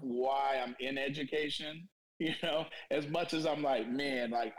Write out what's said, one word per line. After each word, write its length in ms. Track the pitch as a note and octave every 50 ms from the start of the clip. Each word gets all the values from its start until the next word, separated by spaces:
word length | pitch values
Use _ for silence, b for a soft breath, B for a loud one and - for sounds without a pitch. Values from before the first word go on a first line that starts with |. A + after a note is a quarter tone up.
why 600 | C3+ B2+ A#2+ B2 B2+ C3+ C3+ C#3 C#3 C#3 C3+ C3 B2
I'm 120 | B2 B2 -
in 180 | B2+ C3+ C#3
education, 920 | C3+ C#3 C#3 C#3+ D3+ C#3+ C3 D#3+ D3+ D3+ D3 C#3 - D#3 D3+ D#3 E3 F3 - _ _ _
<laughs> 160 | _ _ -
you 140 | E3 D#3+ - - -
know, 220 | E3 D3 D#3+ D#3+ B B B B B
as 160 | C#3 D3+ D3
much 260 | C#3+ D#3 E3+ F3 D#3+ E3
as 120 | D#3+ D#3
I'm 180 | D#3+ D3 D3+ D3
like, 260 | C#3 C3+ A2+ G#2+ A#2+
man, 400 | B2 C3+ C#3+ C#3 C3 B2 A#2+ A2+
like, 220 | A#2+ A#2 A2+ A2 -